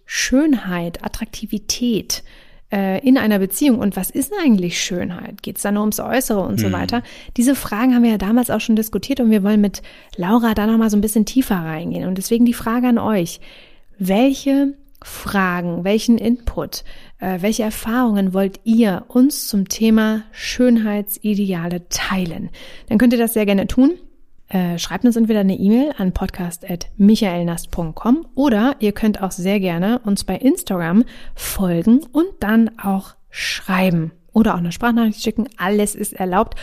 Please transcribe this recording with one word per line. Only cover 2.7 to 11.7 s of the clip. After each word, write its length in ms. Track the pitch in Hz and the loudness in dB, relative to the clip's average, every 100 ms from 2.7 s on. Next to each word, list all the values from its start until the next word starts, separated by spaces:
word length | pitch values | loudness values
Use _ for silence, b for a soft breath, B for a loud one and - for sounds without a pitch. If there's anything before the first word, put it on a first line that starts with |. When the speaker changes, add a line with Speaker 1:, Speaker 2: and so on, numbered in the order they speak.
Speaker 1:
äh, 360 | 202 190 190 269 | -2 0 0 4
in 120 | 262 | 4
einer 180 | 214 202 | 4 2
Beziehung 400 | 190 - 294 226 | 0 2 2 2
und 180 | 208 190 | 0 -2
was 140 | 190 | -4
ist 220 | 262 269 | -4 -4
denn 80 | 415 | 0
eigentlich 380 | 311 202 175 - | 2 4 2 -4
Schönheit? 600 | - 180 - 175 - 208 | -6 -4 -6 -8 -12 -14
Geht's 180 | - - | -12 -6
da 100 | 208 | -4
nur 100 | 208 | 0
ums 160 | 214 - | -2 -4
Äußere 400 | - 233 254 202 | -2 -2 0 -2
und 200 | 175 196 | -2 -2
so 60 | 208 | -2
Speaker 2:
Hm. 60 | |
Speaker 1:
weiter? 300 | 185 - 240 B B B - | -2 -2 -4 B B B 0
Diese 160 | 240 | 0
Fragen 400 | 262 - 208 254 | 0 -4 -2 2
haben 80 | 240 | 4
wir 80 | 233 | 2
ja 80 | 214 | 2
damals 320 | 196 233 240 | 0 0 0
auch 120 | 220 | -2
schon 140 | - 220 | 0 0
diskutiert 440 | 220 196 - 269 | 0 -6 -4 0
und 100 | 226 | 2
wir 140 | 214 | 2
wollen 180 | 196 214 | 2 2
mit 220 | 202 - B B B - | 2 -2 B B B -8
Laura 380 | 175 240 226 214 | 2 4 4 2
da 100 | 214 | 2
nochmal 240 | 226 226 | 2 4
so 80 | 208 | 2
ein 40 | |
bisschen 240 | 214 226 208 | 2 2 2
tiefer 300 | 262 - 185 | 0 0 -2
reingehen. 500 | 160 | -2